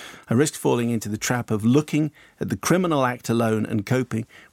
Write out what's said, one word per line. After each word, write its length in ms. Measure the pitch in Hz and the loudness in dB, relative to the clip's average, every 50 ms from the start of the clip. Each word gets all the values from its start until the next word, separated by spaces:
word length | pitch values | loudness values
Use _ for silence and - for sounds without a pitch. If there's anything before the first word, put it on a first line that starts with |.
| - - - - - - | -18 -18 -20 -20 -4 0
I 60 | 120 | 2
risk 180 | 123 151 151 - | 2 2 2 0
falling 380 | - - 143 127 120 120 120 | -2 0 0 2 2 0 0
into 180 | 120 110 - 101 | -2 -2 -2 -4
the 80 | 107 | -6
trap 320 | 104 - - 127 120 117 - | -4 -2 -2 -2 -2 0 -2
of 160 | 110 104 104 | -4 0 2
looking 460 | 117 127 151 151 - - 151 156 147 - - - _ _ _ | 4 4 4 2 2 0 0 0 -2 -4 -10 -20 _ _ _
at 100 | 104 95 | -6 -6
the 80 | 107 | -4
criminal 460 | - - - 156 185 185 170 156 139 131 | -4 0 0 0 2 2 0 2 2 0
act 240 | 123 123 123 - | 0 -2 -4 -4
alone 380 | - 117 117 117 113 110 107 107 | -2 0 2 2 2 0 0 -2
and 180 | - 117 107 95 | -2 -2 -4 -2
coping 400 | - 127 131 127 - 113 110 110 - - - - _ | 0 0 0 0 -2 -4 -6 -6 -8 -16 -20 -20 _